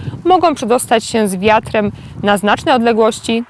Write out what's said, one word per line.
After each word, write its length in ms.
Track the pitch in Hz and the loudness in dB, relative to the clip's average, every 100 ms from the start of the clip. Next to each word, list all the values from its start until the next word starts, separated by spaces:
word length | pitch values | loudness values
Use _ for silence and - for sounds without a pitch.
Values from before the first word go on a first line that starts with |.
| - - 339 | -10 -6 2
mogą 300 | 370 349 294 | 2 2 0
przedostać 480 | 226 240 - 233 | 0 0 2 -2
się 240 | - 233 208 | 0 -2 -2
z 80 | 185 | 0
wiatrem 560 | 208 214 - 226 208 - - - | 2 2 2 -2 -2 -4 -16 -6
na 140 | 202 208 | 0 0
znaczne 380 | 208 214 - 262 | 2 0 2 2
odległości, 680 | 233 220 220 220 - 226 240 | 2 2 2 0 -4 -4 -2